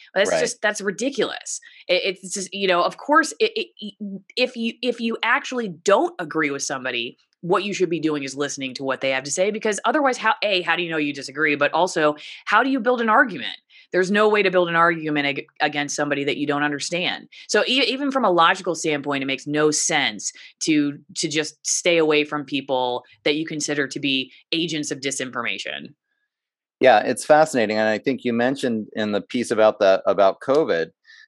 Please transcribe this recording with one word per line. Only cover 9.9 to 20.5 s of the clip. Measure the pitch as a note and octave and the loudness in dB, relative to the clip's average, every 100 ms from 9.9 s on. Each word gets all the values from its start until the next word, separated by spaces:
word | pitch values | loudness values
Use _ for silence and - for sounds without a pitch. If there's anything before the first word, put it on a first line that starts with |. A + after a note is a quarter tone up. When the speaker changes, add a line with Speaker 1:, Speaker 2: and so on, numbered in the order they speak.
| D4+ C4+ B3 | 2 2 2
Speaker 1:
how, | G#3+ - | 0 0
A, | G#3 F#3 | 0 0
how | E3 E3 | 2 0
do | |
you | E3+ | 0
know | D#3+ | -2
you | C#3+ | -2
disagree? | C#3 C3+ C#3 D#3 C#3+ | -4 -8 -2 0 2
But | C#3+ | 2
also, | D#3+ F#3 E3+ D3+ D3+ - - - | 2 0 2 2 2 -8 -12 0
how | G#3+ | 2
do | C4+ | 4
you | C4+ | 0
build | A3+ A#3+ | 0 0
an | A3+ | 4
argument? | A#3 B3+ D#3 G#2 - _ - _ | 4 4 0 -10 -12 _ -20 _
There's | F3+ F#3 | 0 2
no | G#3 G#3+ | 4 4
way | G#3 | 4
to | F#3+ | 4
build | F3+ E3+ | 2 2
an | E3+ | 4
argument | E3+ E3 D#3 D3 C#3+ | 4 2 -2 -2 -2
ag-, | C#3 - - | -4 -8 -4
against | D3+ D3 C#3+ - | -2 -2 -4 -4
somebody | D3 C#3 C#3 | -2 -2 -2
that | D3 | -2
you | D3 | -2
don't | C#3+ | -2
understand. | D3 C#3 - F3 D#3 E2+ - - - | -2 -4 -6 -4 -4 -6 -10 -18 -2
So | G#3 G3 | 0 2
e-, | C4 A#3 | 0 0
even | C4 C#4+ | -2 -2
from | C4+ G#3+ | 0 2
a | |
logical | F3 E3 F#3 F3+ D#3 | 6 4 4 -2 -4
standpoint, | D#3+ D3 C#3+ C#3 | -2 -2 -2 -4
it | C3+ | -4
makes | C3+ D3 | -6 -4
no | D3+ D3+ | 2 2
sense | D3 - D3+ B2 G2+ - - - | 2 0 0 -2 -4 -10 -12 -16